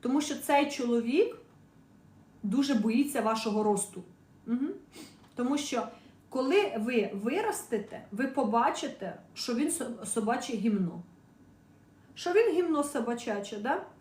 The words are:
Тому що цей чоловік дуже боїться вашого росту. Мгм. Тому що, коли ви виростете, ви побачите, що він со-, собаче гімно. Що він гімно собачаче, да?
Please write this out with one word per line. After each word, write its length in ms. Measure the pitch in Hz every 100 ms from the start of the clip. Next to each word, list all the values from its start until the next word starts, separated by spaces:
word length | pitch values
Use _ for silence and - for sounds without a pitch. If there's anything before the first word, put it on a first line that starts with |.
Тому 200 | 247 285
що 140 | 294 269
цей 340 | - 285 285
чоловік 640 | - 240 233 226 294 480 - - - - - - - - - - -
дуже 320 | 208 240 269
боїться 460 | 240 220 240 277 254
вашого 420 | 214 220 226 208
росту. 400 | 214 196 - 185 - - - - -
Мгм. 220 | 240 294 403 - - - - -
Тому 240 | - 247 285
що, 300 | - 240 208 - - - -
коли 440 | 262 269 381 403 226
ви 320 | 220 240 196
виростете, 880 | 196 220 330 453 - - 220 208 - -
ви 160 | 202 269
побачите, 920 | 277 226 226 247 - 302 - 196 - -
що 200 | - -
він 160 | 240 302
со-, 360 | - 233 226 214
собаче 460 | 233 214 269 -
гімно. 500 | 226 220 202 175 170 - - - - - - - - - - -
Що 180 | - 349
він 220 | 370 466
гімно 300 | 330 339 302
собачаче, 760 | 285 269 233 240 - 202 202 208
да? 240 | 220 339 - -